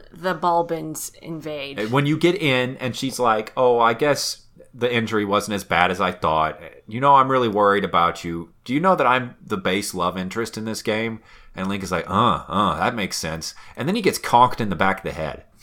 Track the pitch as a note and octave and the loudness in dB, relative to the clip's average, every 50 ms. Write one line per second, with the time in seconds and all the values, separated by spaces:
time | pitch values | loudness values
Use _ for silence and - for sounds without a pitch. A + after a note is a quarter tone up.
0 | - - - D#3+ E3+ F#3 F3 D#3 F3+ F3 E3+ E3+ E3 E3+ E3 D#3+ D#3 D#3 D#3 - | -16 -20 -14 -6 -4 -4 -4 -2 0 2 2 2 0 -2 -4 -6 -8 -8 -10 -10
1 | - - - - - E3 E3 D#3 C#3+ D#3 D3+ C#3+ C#3 C#3 C#3 - A2 A2 B2 C#3 | -12 -12 -14 -16 -12 -12 -12 -10 -10 -10 -10 -10 -10 -8 -6 -6 -4 0 0 2
2 | C#3+ D3 D#3 D3+ E3 F3 E3+ - D#3+ C#3+ B2+ B2+ B2+ B2 C3+ - B2+ B2 A2+ - | 2 2 2 2 2 2 2 2 0 2 2 2 0 -2 -4 -6 -6 -6 -6 -4
3 | C3+ C3 - - B2 A#2 A2 G#2+ A2 - - C3 B2+ B2 A#2+ A#2 A#2 A2+ A2+ - | -6 -6 -2 0 2 2 2 0 -2 -4 -2 2 2 4 4 4 4 4 2 2
4 | D3 D3 C#3 - - - - - - - _ - - - - A#2+ A#2+ B2 B2 A#2 | 2 0 2 0 -2 -6 -8 -10 -14 -20 _ -20 -20 -20 -6 -2 -2 0 0 0
5 | A2+ G2+ A2 G#2+ G#2 G2 G2+ G#2 G2+ G#2+ G#2 G2 - - F2 E2+ F2+ F#2 F#2 F2+ | 0 0 0 0 2 2 2 0 0 -2 -4 -6 -2 0 2 4 4 2 2 0
6 | F#2+ F2+ F2 - - D#2+ D#2+ D#2 D#2 D#2 D#2 - E2 - - - - - G#2+ B2 | -2 -2 -2 0 0 0 2 2 0 0 -2 -8 -14 -18 -20 -20 -16 -12 -6 0
7 | C#3 C#3+ C#3+ C3+ C3 C3 C3 C3 B2 A2 G2 G#2 G#2 G2+ G2 G2+ F#2+ F2 F2+ E2+ | 4 6 6 6 6 4 2 2 2 2 4 4 4 6 4 4 2 2 2 2
8 | E2+ E2+ E2 - - E2+ E2+ E2 F2 - _ _ - - B2+ D3+ F3 F#3+ F3+ D#3+ | 2 2 0 -2 -6 -6 -6 -6 -8 -12 _ _ -8 -4 -2 2 2 2 4 4
9 | C3+ B2 B2+ B2+ B2 B2 - - - - G#2+ F#2+ F#2 F#2+ F#2 G2+ G2 - - F2 | 4 2 2 2 0 -4 -10 -16 -8 -6 -6 -4 -2 0 0 0 -2 -4 -4 -2
10 | F2 F2+ F2 F#2 F#2 F#2 - A2+ A2+ A2 - A2+ A2 A2+ G#2+ - - A2+ G#2+ A2 | -2 -2 -2 -2 -6 -6 -4 -6 -6 -6 -6 -8 -8 -6 -8 -4 -4 -2 -2 -2
11 | A2+ A2+ A2+ G#2+ - - - - - - - F#2+ F#2+ F#2+ G2 G2+ F#2+ F2 F2+ E2+ | -2 -4 -6 -10 -14 -20 -20 -20 -20 -14 -10 -6 -6 -4 -4 -4 -4 -4 -4 -4
12 | - - F#2+ G#2 A#2+ A2+ D#2+ C2+ - - E2 G2 G#2 F2+ D2+ D#2+ F#2 A#2+ B2 A2 | -2 0 0 2 2 2 2 0 -4 -2 0 0 2 0 0 0 0 -2 0 -2
13 | F#2+ E2+ - - - D#2+ D#2+ D#2+ - - - - - - - - B2 D#3+ G3+ A#3+ | -4 -4 -4 -6 -6 -6 -6 -6 -8 -12 -14 -16 -18 -14 -10 -6 -4 -2 -2 0
14 | F#3 C#3+ - - - - - A#2+ B2 A#2+ - - A#2 G2+ F2+ D#2 G2 G2 F#2+ - | 0 0 0 0 0 2 6 6 6 4 4 0 -2 -2 0 2 2 2 0 -2
15 | - D2+ C2+ D2+ D#2+ C#2+ - - - _ _ - | -4 -8 -6 -6 -6 -6 -8 -10 -16 _ _ -20